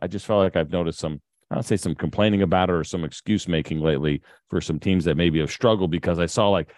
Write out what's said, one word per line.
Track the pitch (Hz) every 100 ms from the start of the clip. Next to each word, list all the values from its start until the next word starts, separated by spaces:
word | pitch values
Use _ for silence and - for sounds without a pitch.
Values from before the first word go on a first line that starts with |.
I | 87
just | 98
felt | - 104
like | 95 87
I've | 76
noticed | 87 82 -
some, | 80 76 - _ _
I | -
don't |
say | - 104
some | 87
complaining | 78 78 - 107 101
about | 92 92 92
it | 85
or |
some | 76 90
excuse | 78 - - 104 90
making | 80 - 78
lately | 80 69 76 71 - - _
for | 92
some | - 80
teams | 95 92
that | 82 76
maybe | 87 78
have | 73
struggled | - 117 107 90
because | 82 92 85
I | 85
saw, | - 101
like, | 92 78